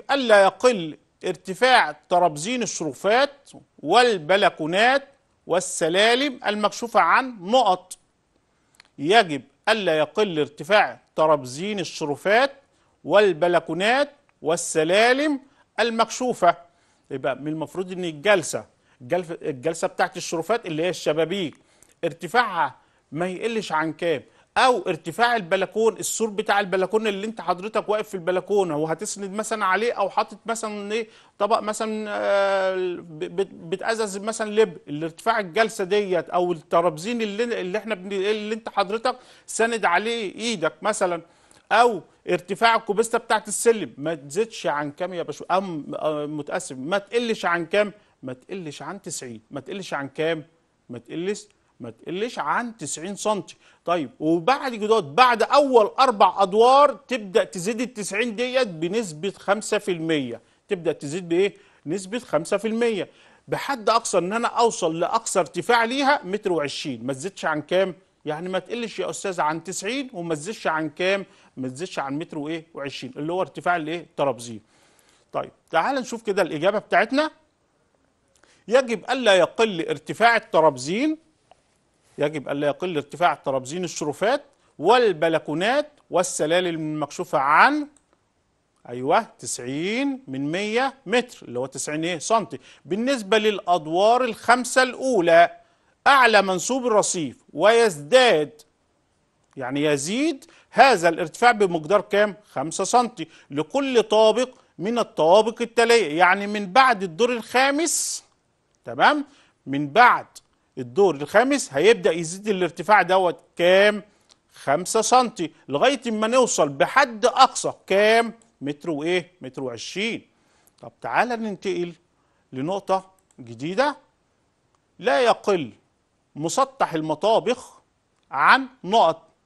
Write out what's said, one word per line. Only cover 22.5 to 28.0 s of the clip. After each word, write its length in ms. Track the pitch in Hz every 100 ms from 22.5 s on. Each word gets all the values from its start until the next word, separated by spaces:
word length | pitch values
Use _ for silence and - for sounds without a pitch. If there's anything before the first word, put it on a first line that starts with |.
| 175 143 - _ _ _
ما 160 | 143 180
يقلش 440 | 180 226 220 175
عن 200 | 156 160
كام؟ 300 | 151 170 139 - _ _ -
أو 260 | 254 240 185
ارتفاع 480 | 165 - 156 240 240
البلكون، 600 | 165 190 185 214 220 175
السور 340 | 175 - 226
بتاع 300 | 196 214 202
البلكونة 480 | 202 190 185 220 214
اللي 180 | 196 214
أنت 140 | 220
حضرتك 480 | 180 180 202 220 190
واقف 200 | 214